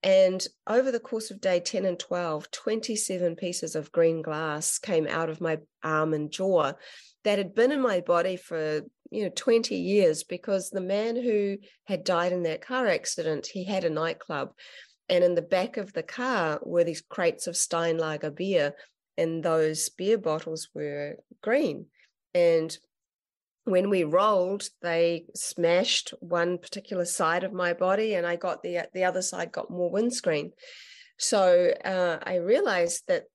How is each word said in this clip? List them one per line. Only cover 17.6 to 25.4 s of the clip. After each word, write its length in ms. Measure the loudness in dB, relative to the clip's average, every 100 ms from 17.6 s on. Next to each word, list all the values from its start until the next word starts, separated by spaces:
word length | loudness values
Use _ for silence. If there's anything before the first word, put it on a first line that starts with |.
| -2 0 0 0 -2 -4 -6 -6
beer, 380 | 0 2 2 -4 -20 _ _ -4
and 240 | -2 -2
those 460 | 0 2 2 0 -6
beer 300 | -4 0 0
bottles 500 | 0 -4 -6 -10 -10 -10
were 400 | -8 -6 -8 -12 _ -10
green. 440 | 0 0 0 -4 -12 _ _ _ _
And 440 | 2 4 4 0 -8 _ _ _ _ _ _ _ _ 0
when 240 | 2 4
we 140 | 2
rolled, 640 | 2 4 4 2 0 -4 -8 _
they 440 | -2 2 2 0 -6
smashed 760 | -10